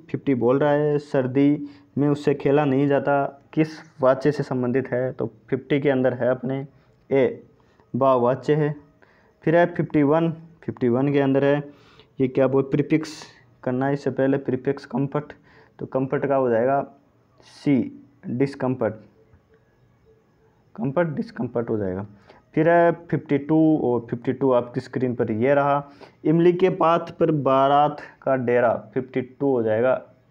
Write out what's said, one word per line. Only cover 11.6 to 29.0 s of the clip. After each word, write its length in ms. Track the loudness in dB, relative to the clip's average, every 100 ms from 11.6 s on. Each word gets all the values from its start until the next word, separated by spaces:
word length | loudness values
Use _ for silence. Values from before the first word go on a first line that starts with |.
| -2 -14 -20 -20 _ -4
ये 80 | -2
क्या 180 | 2 2
बोल, 160 | 2
प्रीफिक्स 600 | 0 -2 0 -2 -2 -14 -20 -20 _ _
करना 240 | -6 -4 -2
है 60 |
इससे 160 | -2 -4
पहले, 260 | -2 0 0
प्रीफिक्स 480 | -2 -4 -4 -6 -6
कम्फर्ट, 460 | -6 -4 -4 -8 -16 _ -20 _ -14
तो 80 | -6
कम्फर्ट 400 | -4 -2 -2 0
का 100 | 0
हो 120 | 2
जाएगा 300 | 2 2 0 -4 -12 _ _ _ _
सी, 380 | -20 -6 0 0 0 -8 -20 _ -8
डिस्कम्फर्ट, 680 | -2 -4 -2 -4 -2 -4 -6 -14 _ _ _ _ _ _ _ _ _ _ _ _ _ _ _ _
कम्फर्ट 340 | -8 -4 -2 -2
डिस्कम्फर्ट 600 | -4 -8 -8 -6 -6 -4
हो 60 | -4
जाएगा। 260 | -4 -6 -10 -16 -20 -20 _
फिर 140 | -2 2
है 220 | 4 4 0 -4
फिफ्टी 280 | -6 -2 -4
टू, 180 | 0 2 2 2
और 220 | 0 -2 -4
फिफ्टी 220 | -8 -6
टू 180 | -2 2
आपकी 280 | 2 0 -6
स्क्रीन 340 | -8 -4 -4
पर 160 | -2 -2
ये 220 | 0 2
रहा, 360 | 2 2 0 -4 -16 -20 _
इमली 280 | 0 4 4
के 160 | 4 2
पात 380 | 2 2 2 -2 -2
पर 100 | 0
बारात 680 | 2 2 4 4 4 2 -2 -14 -8
का 120 | -2 -2
डेरा, 360 | 2 2 2 0 -4
फिफ्टी 260 | -8